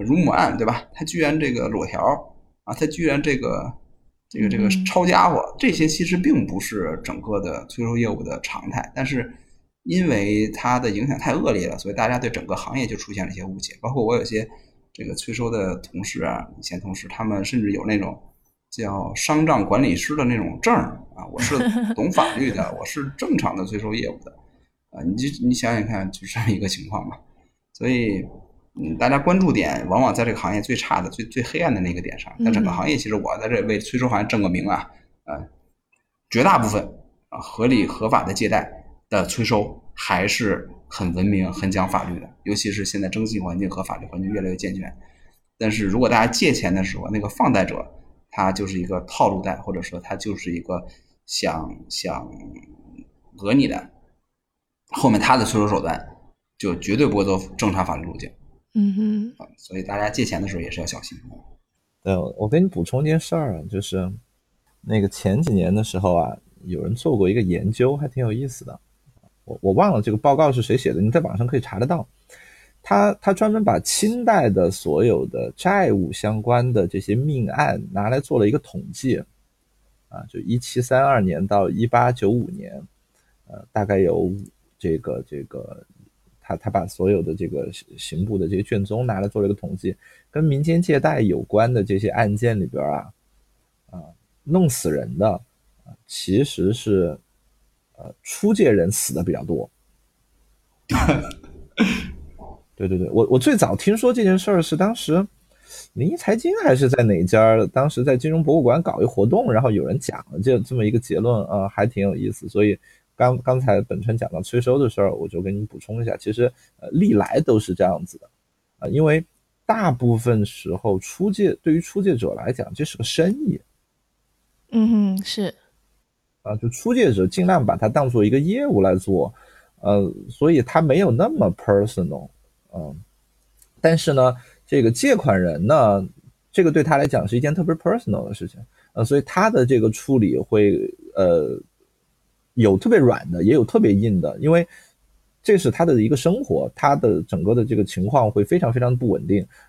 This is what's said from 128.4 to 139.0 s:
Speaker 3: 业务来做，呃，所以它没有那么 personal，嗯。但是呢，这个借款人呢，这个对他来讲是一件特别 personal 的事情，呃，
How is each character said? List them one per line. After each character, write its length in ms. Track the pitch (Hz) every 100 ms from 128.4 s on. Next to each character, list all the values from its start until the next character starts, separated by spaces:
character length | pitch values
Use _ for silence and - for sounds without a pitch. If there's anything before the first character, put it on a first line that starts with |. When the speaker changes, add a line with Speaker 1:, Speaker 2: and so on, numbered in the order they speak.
Speaker 3:
业 260 | 151 233 285
务 160 | 151
来 140 | 95 95
做， 360 | 95 92 67 - _ _ _ _
呃， 320 | 101 101 95 - -
所 220 | - 147
以 100 | 165
它 220 | 131 160
没 160 | 165 139
有 140 | 196
那 160 | 117 214
么 200 | 311 110
personal， 760 | - - 101 104 - 85 71 - _ _ _ _
嗯。 260 | 90 76 76 - _ _ _ _ _ _ _
但 160 | 160 165
是 160 | -
呢， 220 | 139 127 123 - _ _
这 160 | 147
个 80 | 113
借 240 | 117 285
款 260 | 240 147 95
人 260 | 90 76 98
呢， 400 | 151 117 98 95 - _ _ _
这 140 | -
个 80 | 170
对 100 | 156
他 140 | 151 143
来 100 | 147
讲 200 | 127 90
是 80 | 117
一 40 |
件 140 | 143
特 80 | 156
别 120 | 170
personal 520 | 160 170 226 - - -
的 80 |
事 140 | 104 92
情， 100 | - 117 _ _
呃， 100 | -